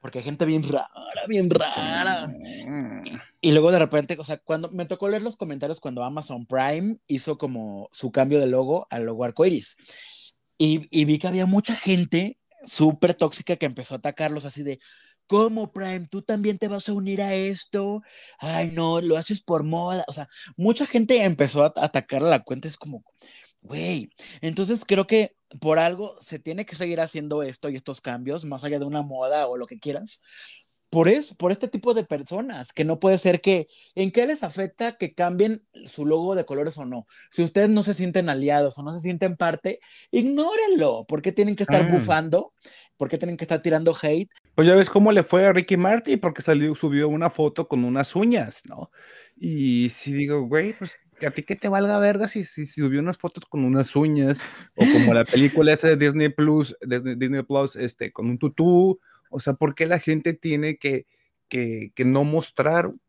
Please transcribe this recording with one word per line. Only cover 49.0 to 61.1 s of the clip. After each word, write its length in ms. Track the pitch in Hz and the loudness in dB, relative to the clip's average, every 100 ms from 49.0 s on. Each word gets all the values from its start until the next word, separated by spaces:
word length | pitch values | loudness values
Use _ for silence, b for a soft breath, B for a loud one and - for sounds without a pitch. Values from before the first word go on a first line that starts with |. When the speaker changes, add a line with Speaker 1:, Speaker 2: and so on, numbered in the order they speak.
| B B B _ | B B B _
Speaker 2:
Y 540 | 175 151 135 120 123 | -6 -2 2 2 2
sí 220 | - 139 | -2 -6
digo, 300 | 139 143 147 | -4 -2 -2
güey, 320 | 123 151 196 220 | 0 0 0 -6
pues, 140 | 185 - _ _ 151 | -14 -16 _ _ -6
¿a 40 | |
ti 100 | 139 | -6
qué 140 | 147 202 | -8 -6
te 120 | 208 | 0
valga 300 | 196 202 208 | 0 2 2
verga 300 | 202 202 208 | 2 2 -2
si, 160 | 214 | -6
si, 220 | 175 - 147 | -10 -10 -10
si 140 | - | -2
subió 180 | 143 139 | 0 0
unas 180 | 165 180 | -2 -4
fotos 260 | 175 - - | -8 -10 -8
con 180 | 151 | -2
unas 320 | 127 135 131 143 | 2 2 2 2
uñas? 420 | 156 151 135 143 B B B - | 2 2 2 0 B B B 4
O 80 | 240 | 6
como 200 | 294 117 | 8 8
la 120 | 117 | 6
película 480 | 117 123 139 151 156 | 4 6 6 6 6
esa 160 | 156 160 | 6 6
de 80 | 151 | 6
Disney 320 | 147 147 151 | 4 4 0
Plus, 480 | 143 151 151 143 - | 2 4 4 2 -4
de, 200 | - 123 | -4 -2
de 160 | 127 123 | -2 -4
Disney 260 | 131 135 | -2 -2
Plus, 320 | 131 139 139 | -2 0 -2
este, 380 | - 123 - 107 | -4 -6 -6 -10
con 140 | - 117 | -4 -4
un 80 | 117 | -2
tutú. 640 | 151 - 170 175 190 185 b b b | -4 2 4 6 6 2 b b b
O 100 | 139 | -8
sea, 140 | 139 | -4
¿por 200 | 135 156 | 0 -2
qué 120 | 139 160 | 0 0
la 120 | 175 | 0
gente 340 | - 160 170 | 0 0 -2
tiene 420 | 160 165 151 151 151 | -4 -4 -2 -2 -4
que, 280 | 143 131 - | -4 -4 -6